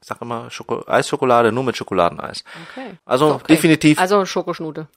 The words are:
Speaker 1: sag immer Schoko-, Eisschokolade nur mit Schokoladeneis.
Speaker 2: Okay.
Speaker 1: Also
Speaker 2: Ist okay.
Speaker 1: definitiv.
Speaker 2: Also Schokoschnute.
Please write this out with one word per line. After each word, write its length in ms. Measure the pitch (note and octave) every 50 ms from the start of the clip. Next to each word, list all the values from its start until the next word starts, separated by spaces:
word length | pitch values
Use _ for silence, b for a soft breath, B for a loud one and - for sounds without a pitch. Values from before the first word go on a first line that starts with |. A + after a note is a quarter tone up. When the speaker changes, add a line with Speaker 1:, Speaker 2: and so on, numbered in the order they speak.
Speaker 1:
sag 200 | _ - - -
immer 300 | A#2 A#2+ A#2+ A#2 A#2+ A#2+
Schoko-, 320 | - - A#2 - A#2 B2+ -
Eisschokolade 640 | - - B2 C3 - C#3+ - C#3 B2+ A#2+ A#2+ A#2 A2
nur 120 | A2 B2+ C3+
mit 120 | B2 G#2+
Schokoladeneis. 680 | - - - G2+ F#2 F2 E2+ D2+ D2+ C#2+ - - - - B B E3 E3+ B
Speaker 2:
Okay. 200 | B B3+ C4 G#3+ F3+ B _
Speaker 1:
Also 240 | - B2 B2+ D3+ D3+
Speaker 2:
Ist 60 | C#3+
okay. 180 | B2+ - - D#3
Speaker 1:
definitiv. 440 | D#3 - E3 D#3 D3+ - D3+ D3+ F3
Speaker 2:
Also 260 | F#3 F#3 G#3 G3+ F#3+
Schokoschnute. 640 | F3 - F#3+ E3+ F3+ E3 - E3 D#3+ C#3+ D#3 D#3 - _